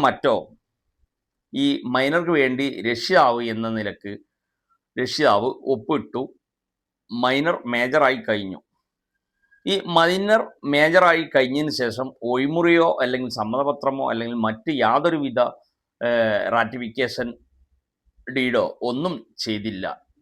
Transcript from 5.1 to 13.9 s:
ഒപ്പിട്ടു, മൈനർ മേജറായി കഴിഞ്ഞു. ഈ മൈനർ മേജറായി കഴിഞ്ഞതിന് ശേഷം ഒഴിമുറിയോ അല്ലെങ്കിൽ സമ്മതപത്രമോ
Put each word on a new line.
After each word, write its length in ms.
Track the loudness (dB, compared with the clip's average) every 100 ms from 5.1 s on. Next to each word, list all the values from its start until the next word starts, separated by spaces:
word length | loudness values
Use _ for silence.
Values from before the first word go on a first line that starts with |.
| 0 4 4 0 -4 -4
ഒപ്പിട്ടു, 480 | -4 -2 -4 -4 -8 -10 _ _ _ _ _ _ _ -14 -2
മൈനർ 320 | 0 2 0 -2 -2
മേജറായി 460 | -2 0 2 2 2 -2
കഴിഞ്ഞു. 320 | -4 -4 -12 _ _ _ _ _ _ _ _ _ _ -4
ഈ 100 | -4 0 2
മൈനർ 460 | 2 2 2 2 0 -8 0
മേജറായി 500 | 4 4 6 6 4 2 2
കഴിഞ്ഞതിന് 380 | 2 0 -2 -2
ശേഷം 260 | -4 -4 -8 -8 -4
ഒഴിമുറിയോ 560 | -2 0 2 4 4 4 2
അല്ലെങ്കിൽ 300 | -2 -2 -4 -6
സമ്മതപത്രമോ 680 | -4 -2 -2 -2 -2